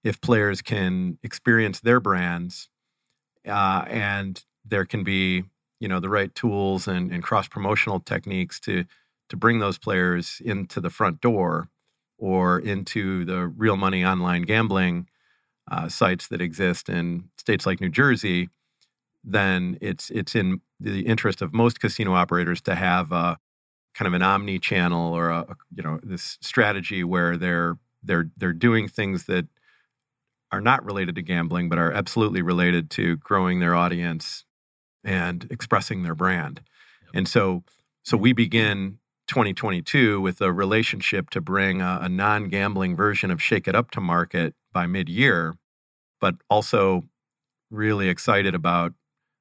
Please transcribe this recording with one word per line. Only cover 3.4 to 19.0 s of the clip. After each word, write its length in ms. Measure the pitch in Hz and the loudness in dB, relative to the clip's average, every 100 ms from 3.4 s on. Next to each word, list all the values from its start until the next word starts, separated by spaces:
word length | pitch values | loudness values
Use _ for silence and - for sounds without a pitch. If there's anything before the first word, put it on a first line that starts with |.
| - | -6
uh, 380 | 101 98 95 - | 0 2 0 -2
and 560 | 113 101 101 98 92 - _ | -2 -2 -2 -4 -8 -14 _
there 200 | - 104 | -4 -2
can 200 | 92 - | 0 -2
be, 400 | 95 98 92 92 92 _ _ - | 0 2 2 0 -2 _ _ -10
you 100 | 107 | -4
know, 120 | 92 | -2
the 80 | 95 | 0
right 260 | 104 98 | 0 0
tools 520 | - 120 101 98 95 90 | -2 -2 0 0 0 -2
and, 240 | 90 90 | -2 -2
and 100 | 87 | -4
cross-promotional 800 | 85 107 95 - 98 107 - 95 | 0 0 0 -2 0 0 0 -2
techniques 580 | - 98 104 95 90 - | -2 -4 -4 -4 -4 -6
to, 240 | - 92 87 _ _ _ - | -4 -4 -4 _ _ _ -16
to 80 | 98 | 0
bring 240 | 110 117 | 2 4
those 180 | 101 95 | 2 -2
players 640 | - 95 90 87 85 - | -2 2 2 2 -2 -8
into 360 | 113 101 92 - | -6 -6 -6 -6
the 100 | 87 | -6
front 300 | - 101 80 | 0 -2 0
door 500 | 123 107 90 82 82 _ _ _ _ - | 0 2 0 -2 -6 _ _ _ _ -8
or 400 | 95 92 90 90 | -2 2 4 2
into 680 | - 98 95 117 95 92 | 0 -4 -4 -4 -2 -2
the 220 | 87 92 87 | -2 -4 -4
real 300 | 85 110 98 | 0 2 4
money 280 | 95 92 | 2 2
online 380 | 92 92 90 87 | 2 2 0 0
gambling, 640 | 87 110 113 95 90 87 90 _ _ _ _ _ - | 0 0 2 2 2 0 -6 _ _ _ _ _ -10
uh, 180 | - 82 | -8 -6
sites 380 | - 95 92 - | 0 0 0 -4
that 160 | 85 | -4
exist 460 | 87 80 92 87 - | -4 -2 -2 -2 -4
in 420 | 90 85 85 92 - | -4 -2 -4 -8 -10
states 260 | - 101 | -2 -2
like 160 | - 90 | 0 -2
New 80 | 92 | 0
Jersey, 600 | 80 139 120 104 90 90 _ _ _ _ _ | 2 4 4 0 0 -2 _ _ _ _ _